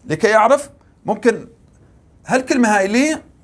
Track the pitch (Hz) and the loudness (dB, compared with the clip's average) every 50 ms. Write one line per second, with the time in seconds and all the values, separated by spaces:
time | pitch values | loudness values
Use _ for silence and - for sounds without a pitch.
0 | _ - 151 156 226 208 220 220 214 226 277 277 - - - _ _ _ _ _ | _ -6 -2 0 0 2 4 2 4 4 2 0 0 -12 -20 _ _ _ _ _
1 | _ - 208 202 - 240 214 160 - - - _ _ _ _ _ - _ _ _ | _ -8 -8 0 0 -2 -2 -2 -12 -18 -20 _ _ _ _ _ -20 _ _ _
2 | _ _ _ _ _ - 202 262 254 - 311 262 240 214 208 202 190 196 208 247 | _ _ _ _ _ -4 -4 -4 -2 -2 0 0 2 2 2 0 0 0 0 0
3 | 285 311 311 - - - _ _ | 0 0 -2 -6 -10 -20 _ _